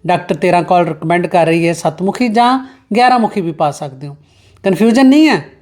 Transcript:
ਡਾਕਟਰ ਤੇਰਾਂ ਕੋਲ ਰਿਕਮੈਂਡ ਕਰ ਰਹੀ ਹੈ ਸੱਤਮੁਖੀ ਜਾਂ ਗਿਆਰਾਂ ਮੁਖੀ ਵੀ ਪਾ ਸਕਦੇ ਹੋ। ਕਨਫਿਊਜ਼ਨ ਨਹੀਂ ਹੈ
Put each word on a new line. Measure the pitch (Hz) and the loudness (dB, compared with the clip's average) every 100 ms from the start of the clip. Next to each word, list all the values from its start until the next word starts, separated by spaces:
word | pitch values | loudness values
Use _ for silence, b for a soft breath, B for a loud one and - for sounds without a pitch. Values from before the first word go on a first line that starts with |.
| 165 | -2
ਡਾਕਟਰ | 175 - | -4 -2
ਤੇਰਾਂ | 156 185 175 | -4 0 0
ਕੋਲ | 165 180 165 | 2 0 0
ਰਿਕਮੈਂਡ | 151 160 175 175 | -4 -4 -2 0
ਕਰ | 180 160 | 0 0
ਰਹੀ | 165 165 | 0 -2
ਹੈ | |
ਸੱਤਮੁਖੀ | 165 160 - 190 - 247 | -2 -4 -4 -6 -2 -2
ਜਾਂ | 214 240 262 262 - _ | 2 0 0 -6 -20 _
ਗਿਆਰਾਂ | 208 247 254 | 0 2 2
ਮੁਖੀ | 208 208 | 0 -4
ਵੀ | 165 | -6
ਪਾ | 156 151 | -4 -4
ਸਕਦੇ | 143 147 131 143 | -4 -14 -14 -18
ਹੋ। | 143 b b b b | -18 b b b b
ਕਨਫਿਊਜ਼ਨ | 196 185 226 233 262 | -2 2 2 4 4
ਨਹੀਂ | 285 311 | 6 4
ਹੈ | 196 - _ | 2 -4 _